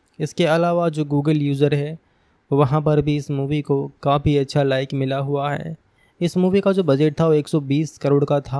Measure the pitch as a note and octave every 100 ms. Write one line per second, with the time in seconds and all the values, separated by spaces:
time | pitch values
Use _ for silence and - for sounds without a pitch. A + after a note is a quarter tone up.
0 | _ - D3+ - E3 E3 E3+ E3+ E3+ D3+
1 | D3 C#3+ D3 D#3 C#3+ C#3 C#3+ D3 D3 D#3+
2 | _ _ _ _ - C#3+ C3+ D3+ D3+ D3
3 | C#3+ D3 C#3+ C#3 C#3 D3+ C#3+ C#3 C#3+ -
4 | C#3+ C#3+ D3+ C#3+ C3+ D3 C#3 C3 C3+ C#3
5 | C3+ C3+ C#3 C#3+ C#3+ C#3+ E3 E3 _ _
6 | _ - F3 F3+ F#3 G3 G3 G3 E3 C3+
7 | D3+ D3 E3 D3+ C#3 D#3+ C#3 C#3+ D3+ -
8 | C#3 C#3+ C#3+ C#3+ -